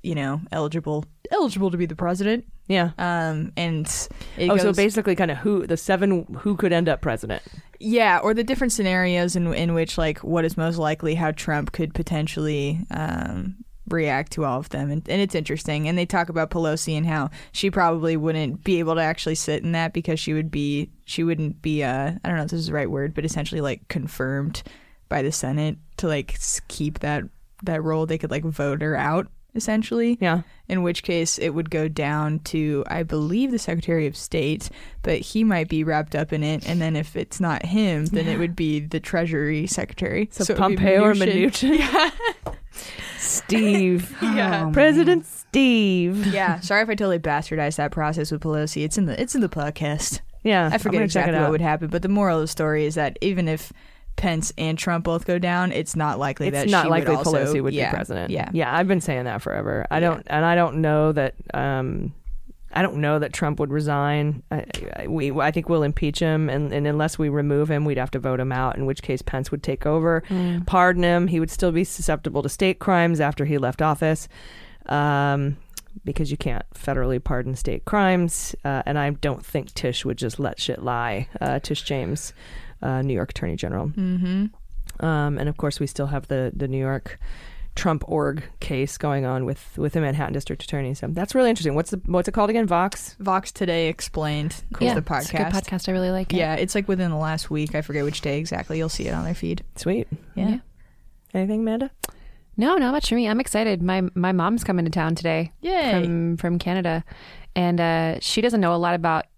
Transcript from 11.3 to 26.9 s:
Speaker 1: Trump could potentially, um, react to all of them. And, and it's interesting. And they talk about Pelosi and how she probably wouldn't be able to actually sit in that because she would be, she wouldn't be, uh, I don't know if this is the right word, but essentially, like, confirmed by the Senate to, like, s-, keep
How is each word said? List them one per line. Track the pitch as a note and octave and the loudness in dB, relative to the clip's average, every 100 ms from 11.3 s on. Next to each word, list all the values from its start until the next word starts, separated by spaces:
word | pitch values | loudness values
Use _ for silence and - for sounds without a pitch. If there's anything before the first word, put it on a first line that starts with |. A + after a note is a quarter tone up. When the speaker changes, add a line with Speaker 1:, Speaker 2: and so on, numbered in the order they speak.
Speaker 1:
Trump | D3+ - D3 D3 | -2 -2 -2 -2
could | - D#3 | -4 -4
potentially, | D#3+ D#3+ D#3 D#3+ - D3+ D3 C#3+ D#3+ - | -4 -2 -2 -2 -2 -2 0 -2 -2 -4
um, | - D#3 E2 D#2+ E2+ F#3+ F#3+ - - - | -4 -4 -4 -4 -6 -8 -10 -18 -16 -4
react | E3 D3+ C3+ D3+ | 0 0 0 -2
to | - D3 | -4 -2
all | B2+ | -2
of | - | -4
them. | - C#3+ | -4 -2
And, | D3+ - | -4 -2
and | F#3+ | 0
it's | G3 | 0
interesting. | E3 D3+ D3+ - D3 D#3 | -2 -2 -6 -4 -2 0
And | F3 | 0
they | F3 | 0
talk | F#3 E3+ | 0 0
about | E3 D#3 | -2 0
Pelosi | F3 D#3+ D#3 - D3+ | 0 0 0 -2 -2
and | |
how | E3 D#3 D3+ - - | 0 0 -2 -6 -10
she | - G3 | -2 0
probably | F#3+ E3+ E3 E3 D#3+ | 4 4 4 2 2
wouldn't | D#3+ D#3+ C#3+ E3 | 0 0 -2 -2
be | G3 F3 | 0 2
able | D#3+ | 2
to | D#3+ | 2
actually | D#3 D#3+ - | 0 0 -2
sit | D#3+ - D3+ | -2 -2 -2
in | E3 | 0
that | E3 E3 | 0 -2
because | E3 E3 D#3+ | -2 -2 -2
she | - | 0
would | D#3 D#3 | -2 -2
be, | D3 C#3+ C#3+ D#3 - | -2 -2 -2 -4 -10
she | - - | -10 -2
wouldn't | E3 D#3+ D3+ - | 0 0 -2 -2
be, | D#3 D3+ | -2 0
uh, | C3+ C3 C#3 | 0 0 -2
I | E3 - | -4 -2
don't | E3 | -2
know | |
if | D#3 | -2
this | E3+ | -4
is | D#3+ | -2
the | |
right | D3 C#3 | -2 -2
word, | C#3+ C#3+ | -2 -4
but | D3+ D#3 | -2 -4
essentially, | D#3 C#3+ E3 | -4 -4 -2
like, | C#3+ B2+ - | -2 -4 -6
confirmed | D#3+ D3+ - C3 C#3 D3 - - - - - - | -6 -6 -4 -2 -2 -2 -6 -12 -20 -20 -20 -4
by | D3 | -2
the | C3+ | 0
Senate | - C3 D3 D3+ D3+ - - | -2 -2 -2 -2 -4 -12 -4
to, | E3+ | -2
like, | D3+ - - | -2 -2 -4
s-, | - - - | -4 -6 -8
keep | - D3+ | -6 -4